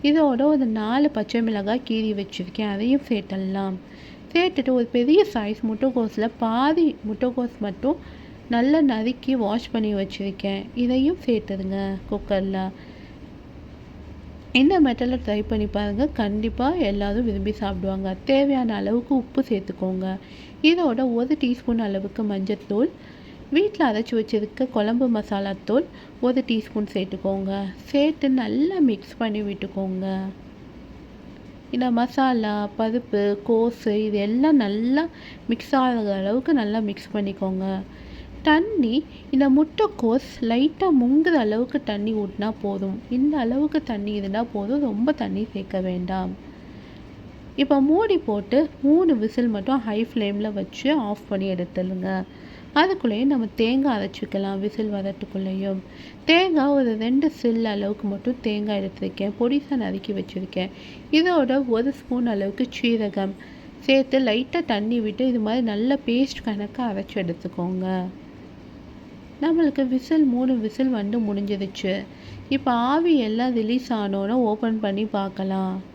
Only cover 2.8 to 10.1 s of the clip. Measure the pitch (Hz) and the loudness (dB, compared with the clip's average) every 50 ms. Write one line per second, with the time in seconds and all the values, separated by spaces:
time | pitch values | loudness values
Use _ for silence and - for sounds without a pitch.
2.8 | 214 240 262 277 277 - 240 202 202 - 190 190 190 190 190 196 196 190 185 185 | 2 2 2 2 2 0 -2 -2 -2 -4 -4 -4 -2 -2 -2 -2 -2 -2 -4 -6
3.8 | - - - - - - - - - - - 339 349 370 370 - 247 269 254 254 | -10 -16 -20 -20 -20 -18 -18 -18 -18 -2 0 2 2 2 2 0 0 2 2 2
4.8 | 240 240 - 240 240 247 311 392 403 415 - 240 208 202 214 - - 220 220 208 | 2 2 2 2 4 6 8 6 6 6 2 -4 -2 -2 -4 -2 -2 -4 -2 0
5.8 | - 269 247 254 226 214 - - 208 233 233 - 240 226 220 240 262 294 320 339 | 0 0 2 2 -2 0 0 -2 -2 -2 -2 -2 -2 0 2 2 2 4 4 4
6.8 | 330 302 - - - 208 214 208 254 247 240 254 247 240 - - 214 202 185 - | 4 2 2 -2 -6 -6 -4 -2 -2 -2 0 -2 -4 -4 -4 -6 -6 -6 -6 -2
7.8 | - 262 330 - - - - - - - - - - - 240 233 240 269 294 320 | 0 0 0 0 -4 -16 -18 -18 -18 -18 -20 -20 -6 -2 0 2 4 4 6 6
8.8 | 302 269 240 220 220 240 254 247 - - 262 254 220 202 208 233 - - - 226 | 6 4 2 2 0 -2 -2 -2 -2 -2 0 0 2 0 0 -2 -4 -2 -2 -2
9.8 | 220 214 208 196 196 190 | 0 0 0 0 -2 -4